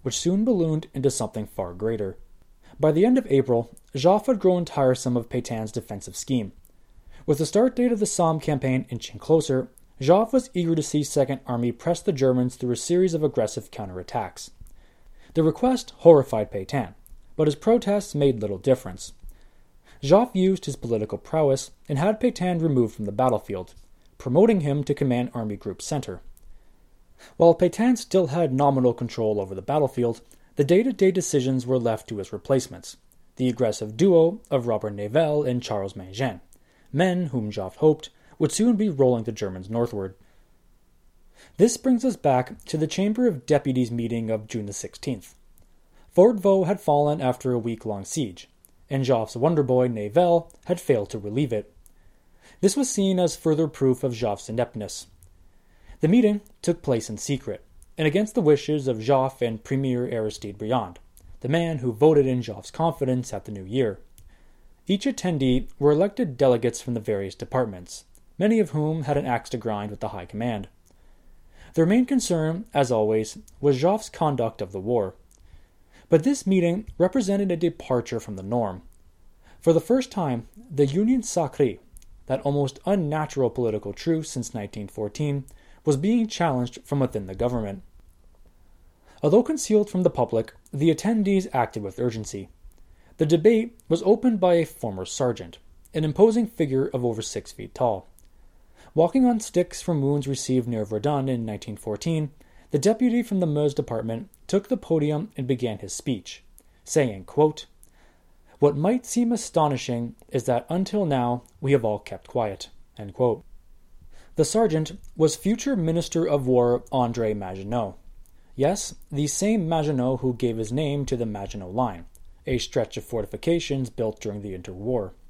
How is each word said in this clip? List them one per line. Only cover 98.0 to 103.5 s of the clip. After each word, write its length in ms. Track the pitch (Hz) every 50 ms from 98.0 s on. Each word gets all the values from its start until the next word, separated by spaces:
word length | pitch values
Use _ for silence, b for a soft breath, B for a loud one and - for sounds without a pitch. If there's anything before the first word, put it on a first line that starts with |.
| - - - - - - _ b b b b b b b b b b b b
Walking 300 | 156 165 170 - 269 254
on 140 | 247 240 214
sticks 420 | - - - 175 175 - - -
from 200 | - - 170 147
wounds 260 | 135 139 147 147 139
received 400 | 139 139 123 - - 131 127 117
near 180 | 120 120 110 107
Verdun 420 | 98 110 107 104 143 147 139 131
in 180 | 135 127 120 113
nineteen 320 | 110 104 101 - - 104
fourteen, 540 | - - 110 107 101 - 165 165 156 151 143 - b b b b b b b
the 80 | - 143
deputy 420 | 131 202 220 220 254 247 226 240
from 180 | - - 202 190
the 60 | 180
Meuse 280 | 160